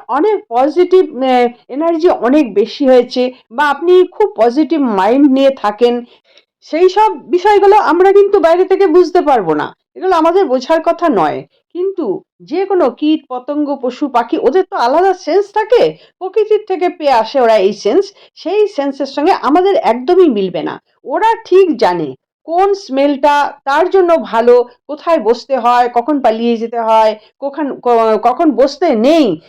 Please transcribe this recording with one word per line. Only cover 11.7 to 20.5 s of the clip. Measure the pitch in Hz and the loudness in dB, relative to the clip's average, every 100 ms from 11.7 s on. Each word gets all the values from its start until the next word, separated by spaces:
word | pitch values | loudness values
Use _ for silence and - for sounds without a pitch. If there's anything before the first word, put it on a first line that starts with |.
কিন্তু | 339 381 381 240 170 _ _ | -8 -6 -6 -6 -6 _ _
যে | 180 330 | -10 -6
কোনো | 392 381 269 | -2 0 -2
কীট, | 240 302 311 - | -2 -2 -2 -4
পতঙ্গ, | 247 254 294 285 277 | -12 -8 -6 -4 -4
পশু, | 262 247 294 | -8 -6 -4
পাখি, | 240 240 320 | -4 -2 -2
ওদের | 233 349 - | 0 0 -2
তো | 370 | -2
আলাদা | 240 311 381 | -2 0 0
সেন্স | 359 294 370 403 | -2 -2 -2 -2
থাকে, | 427 427 480 156 160 _ - | -4 0 2 0 -4 _ -14
প্রকৃতির | 370 440 427 427 427 | -8 -4 0 -2 -2
থেকে | 370 359 | -4 -4
পেয়ে | 359 294 | -2 0
আসে | 240 220 277 | 0 0 -2
ওরা | 226 220 | 0 2
এই | 190 | 0
সেন্স। | 208 202 320 - _ - | -2 -2 0 -2 _ -20
সেই | - 311 415 415 | -14 -6 -2 -2
সেন্সের | - 277 277 277 | -2 -6 -6 -8
সঙ্গে | 285 294 | -4 -2
আমাদের | - 233 330 381 | 0 0 0 2
একদমই | 381 202 240 254 359 339 | 0 0 -2 0 2 2
মিলবে | 208 190 | 2 -4